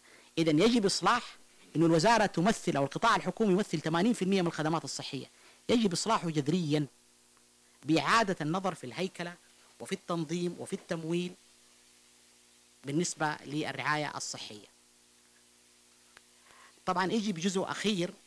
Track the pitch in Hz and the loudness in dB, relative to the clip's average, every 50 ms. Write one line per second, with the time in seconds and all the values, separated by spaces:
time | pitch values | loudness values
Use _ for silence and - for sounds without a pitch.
0 | _ - - - - - _ - 165 160 156 147 185 240 233 240 196 196 - - | _ -20 -20 -20 -20 -6 _ 0 2 4 6 6 6 6 6 4 4 2 2 2
1 | 175 - - 120 - - - - - _ _ - - - - 147 165 165 165 165 | 2 2 2 0 -2 -6 -14 -20 -20 _ _ -20 -18 -6 0 2 4 4 6 6
2 | 156 214 233 220 214 180 - - 170 - - - - - 156 139 139 135 - 160 | 6 6 6 6 4 2 2 2 2 2 0 0 -2 -2 0 0 0 -2 -2 0
3 | - 226 220 196 - - 175 - 226 208 180 185 208 - - 160 - 165 160 170 | 2 2 2 2 0 -2 -2 0 2 2 4 2 2 -2 -4 -4 -2 -2 0 2
4 | 180 240 233 - 185 180 196 190 175 170 156 - 151 156 165 160 - 135 - - | 2 2 2 0 0 0 2 2 2 0 -2 -2 -2 0 0 -2 -2 -6 -8 -10
5 | 139 - - 131 123 - _ _ - - - _ _ - 214 247 220 202 170 160 | -8 -8 -8 -10 -10 -12 _ _ -20 -20 -20 _ _ 0 2 2 2 2 0 0
6 | - 196 - - - 170 156 156 139 135 160 185 175 147 143 151 147 127 - _ | 0 0 0 0 0 -2 -2 0 0 2 0 0 2 2 2 0 0 -2 -6 _
7 | _ _ _ _ _ _ _ _ _ _ _ _ _ _ _ _ - 131 156 156 | _ _ _ _ _ _ _ _ _ _ _ _ _ _ _ _ -2 2 2 2
8 | 135 156 196 233 226 190 180 - 156 147 165 190 190 190 151 - - 127 113 151 | 4 4 4 4 4 2 0 -2 -2 -2 -2 -2 -2 -4 -4 -6 -8 -10 -8 -6
9 | 180 190 - - 175 175 175 - _ _ _ _ - - _ - - - 196 190 | -6 -6 -6 -8 -10 -10 -12 -14 _ _ _ _ -20 -20 _ -16 -10 -8 -8 -8
10 | - - 180 170 160 143 165 180 175 180 170 - 127 - - 196 - - 180 165 | -6 -4 -4 -4 -2 -4 -4 -4 -4 -4 -6 -6 -8 -10 -10 -10 -8 -8 -8 -6
11 | 165 160 170 175 180 180 180 - _ _ _ _ _ _ _ _ _ _ _ _ | -4 -4 -2 -2 -4 -4 -8 -14 _ _ _ _ _ _ _ _ _ _ _ _
12 | _ _ _ _ _ _ _ _ _ _ _ _ _ _ _ _ - 135 143 151 | _ _ _ _ _ _ _ _ _ _ _ _ _ _ _ _ -10 -6 -2 -2
13 | 175 - - - 160 151 151 - - 135 139 151 156 - 131 131 123 139 151 151 | -2 -2 -4 -4 -4 -4 -4 -6 -8 -8 -8 -6 -6 -6 -6 -6 -4 -2 -2 -2
14 | 151 139 - 131 - - - 123 - - 110 104 98 - _ _ _ _ _ _ | -2 -6 -8 -8 -10 -10 -10 -12 -14 -14 -16 -18 -20 -20 _ _ _ _ _ _
15 | _ _ _ _ _ _ _ _ _ _ _ _ _ _ _ _ _ _ _ _ | _ _ _ _ _ _ _ _ _ _ _ _ _ _ _ _ _ _ _ _
16 | _ _ _ - - _ _ _ _ - - - - - _ _ _ - 185 175 | _ _ _ -20 -20 _ _ _ _ -20 -20 -20 -20 -20 _ _ _ -4 -2 0
17 | 190 180 180 233 196 214 190 160 160 196 175 190 180 - 135 - - 202 220 175 | 0 0 0 0 -2 -2 -4 -2 -2 -2 -2 -2 -2 -4 -4 -4 -2 -2 0 0
18 | 170 - - - - | -2 -4 -6 -12 -20